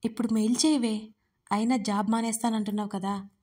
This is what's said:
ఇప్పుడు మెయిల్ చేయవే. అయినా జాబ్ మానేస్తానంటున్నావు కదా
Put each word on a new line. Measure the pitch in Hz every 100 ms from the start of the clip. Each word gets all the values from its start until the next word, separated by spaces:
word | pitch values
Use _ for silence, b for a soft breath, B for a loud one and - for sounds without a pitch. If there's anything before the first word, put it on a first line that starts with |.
ఇప్పుడు | 226 220 233
మెయిల్ | 220 214 247
చేయవే. | 311 294 233 214 220 - _ _ _
అయినా | 202 226 254
జాబ్ | 196 202 208
మానేస్తానంటున్నావు | 226 226 220 240 220 208 208 208 202
కదా | 190 202 202 _